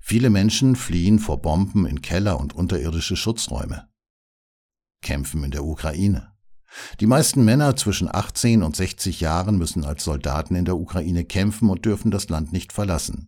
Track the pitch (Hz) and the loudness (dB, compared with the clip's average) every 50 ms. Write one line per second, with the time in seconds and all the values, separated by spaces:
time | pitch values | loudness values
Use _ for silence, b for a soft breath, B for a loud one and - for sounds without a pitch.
0 | - - - 120 127 123 104 95 98 110 - - 135 131 127 127 - - 87 85 | -6 0 2 4 6 6 6 6 4 4 4 4 4 4 4 2 0 -2 0 2
1 | 85 98 110 107 107 - 76 69 - 80 76 87 98 95 - 104 90 - - 71 | 4 6 4 4 4 0 -2 -2 -2 0 2 2 0 2 2 0 0 0 -2 -4
2 | - - 85 90 104 104 90 65 71 69 - - 90 82 98 78 67 80 80 80 | -4 -2 -2 0 0 0 0 -2 -4 -6 -4 -4 -2 -2 -2 -2 -2 -2 -2 -2
3 | - - 92 - - 113 113 - - - - - - - - - - _ _ _ | -2 -2 -4 -2 -2 -2 -4 -4 -6 -6 -6 -6 -6 -8 -8 -10 -12 _ _ _
4 | _ _ _ _ _ _ _ _ _ _ _ _ _ _ _ _ _ _ _ _ | _ _ _ _ _ _ _ _ _ _ _ _ _ _ _ _ _ _ _ _
5 | - - - 71 69 - - 78 71 69 67 73 71 78 76 - - 80 76 82 | -6 -4 -4 -4 -4 -4 -4 -4 -4 -4 -4 -4 -4 -6 -6 -6 -6 -6 -2 0
6 | 98 101 98 - - - _ _ _ - - - B B B B B B B - | 0 0 0 0 -4 -8 _ _ _ -20 -20 -20 B B B B B B B 0
7 | - 110 127 147 156 - - 139 120 107 120 143 151 143 127 - - 104 92 - | 2 4 4 4 4 2 4 4 6 6 6 6 4 4 2 2 0 -2 -2 0
8 | 92 - - 92 98 - - - - 120 117 110 87 78 76 - 95 90 - - | -2 -2 -2 -2 -4 -4 -4 0 2 4 4 4 4 2 0 -2 -4 -4 -4 -4
9 | - 95 82 - 85 78 80 87 92 101 104 92 85 80 - 87 73 73 73 - | -6 -6 -4 -2 -2 0 0 0 0 0 0 0 0 0 -2 -4 -4 -4 -6 -6
10 | - 87 73 69 69 73 69 76 76 - 90 87 90 87 92 78 85 - - 92 | -4 -4 -4 -4 -2 -2 -4 -4 -2 -2 -2 -2 0 0 -2 -2 -4 -4 -4 -4
11 | 78 87 87 85 82 - - 92 98 104 107 - 117 104 95 85 - 113 101 - | -2 0 -2 -2 -2 -2 -2 0 0 0 0 2 2 2 2 2 0 0 -2 0
12 | - 113 - 98 - - 80 78 78 76 85 92 - - - - 104 98 87 76 | 0 -2 -2 -2 -2 -4 -4 -4 -4 -4 -4 -6 -6 -6 -6 -4 -2 -2 -2 -2
13 | - - - - - | -4 -6 -8 -10 -12